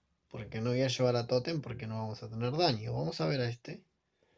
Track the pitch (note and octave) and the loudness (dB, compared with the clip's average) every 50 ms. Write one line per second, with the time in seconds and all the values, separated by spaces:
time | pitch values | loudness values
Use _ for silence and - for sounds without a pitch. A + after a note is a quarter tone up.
0 | _ _ _ _ _ _ - A#2 G#2+ - - A2 A2+ B2 B2 B2 C3 C3 B2 - | _ _ _ _ _ _ -12 -12 -10 -8 -4 -2 0 2 2 4 2 2 4 4
1 | B2+ B2 A#2+ A#2+ A#2 - B2+ B2+ B2 E3 E3 D#3 C3+ - A#2 A2+ A2+ A2 A2 A2 | 4 4 4 4 2 2 2 2 2 0 -2 -4 -4 -6 -8 -8 -6 -6 -4 -4
2 | A2 A2 G#2+ - A2+ G#2+ A2 A2+ A#2+ B2 C#3 D#3 F3+ E3 B2 G#2+ A2 A#2 A#2+ B2+ | -4 -6 -6 -8 -10 -8 -4 -2 -2 0 2 4 4 4 4 2 -2 -2 -2 -2
3 | D3 E3 E3 - D#3+ D#3 D3 C3 B2 A#2+ A#2+ - - - F3+ - - _ _ _ | -2 -2 -2 0 0 0 2 2 0 0 -2 -6 -10 -12 -12 -12 -14 _ _ _
4 | _ _ _ _ _ _ _ | _ _ _ _ _ _ _